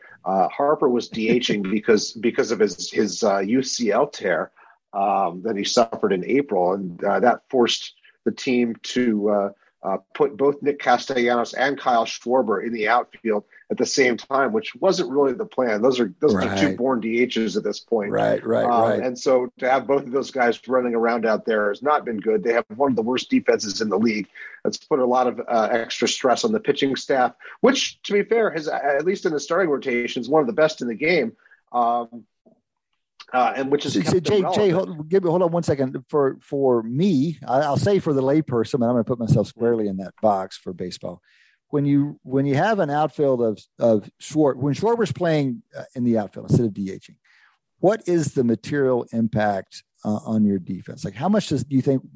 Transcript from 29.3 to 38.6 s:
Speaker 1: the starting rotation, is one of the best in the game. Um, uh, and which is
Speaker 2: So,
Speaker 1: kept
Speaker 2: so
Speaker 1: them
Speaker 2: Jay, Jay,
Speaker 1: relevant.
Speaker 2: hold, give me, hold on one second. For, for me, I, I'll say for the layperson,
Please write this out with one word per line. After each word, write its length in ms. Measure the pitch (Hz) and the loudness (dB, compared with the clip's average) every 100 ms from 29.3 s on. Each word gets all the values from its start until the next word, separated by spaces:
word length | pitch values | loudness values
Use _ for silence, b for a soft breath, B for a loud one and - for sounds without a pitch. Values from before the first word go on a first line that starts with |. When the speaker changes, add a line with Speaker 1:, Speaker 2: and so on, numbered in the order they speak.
Speaker 1:
the 80 | 151 | -2
starting 320 | 139 170 185 | -2 0 0
rotation, 480 | 135 131 120 120 131 | 0 -2 -2 -2 -4
is 80 | 120 | 0
one 140 | 156 | 0
of 60 | 131 | 2
the 60 | |
best 280 | 110 156 - | 2 0 0
in 80 | 123 | -8
the 60 | 107 | -4
game. 420 | 156 175 113 - b b b | 0 0 0 -6 b b b
Um, 540 | 120 117 120 120 117 107 _ _ _ _ _ _ _ _ - - | -2 0 0 -4 -12 -20 _ _ _ _ _ _ _ _ -20 -6
uh, 220 | 127 123 131 | 0 0 0
and 160 | 135 | -2
which 140 | 147 147 | -2 0
is 80 | |
Speaker 2:
So, 60 | 202 | -2
Speaker 1:
kept 100 | 180 | 0
Speaker 2:
so 100 | 185 | 0
Speaker 1:
them 40 | |
Speaker 2:
Jay, 180 | 156 208 175 185 | 2 0 2 2
Jay, 160 | 202 | 2
Speaker 1:
relevant. 240 | 170 185 165 | 2 -2 -6
Speaker 2:
hold, 120 | 156 | -2
give 140 | 190 | 0
me, 60 | 180 | 2
hold 140 | 170 | 2
on 80 | 175 | 2
one 100 | 170 | 0
second. 420 | 170 143 131 143 127 | -2 0 -2 -4 -4
For, 280 | 151 135 - | 0 0 0
for 400 | - 143 135 120 | -8 0 2 2
me, 560 | 113 127 202 151 151 135 - | 0 0 2 2 0 -4 -2
I, 120 | 123 | 0
I'll 180 | 147 139 | 2 0
say 220 | 196 196 | 2 2
for 120 | 165 | 2
the 120 | 139 | 0
layperson, 560 | 131 151 151 123 | 2 2 0 -2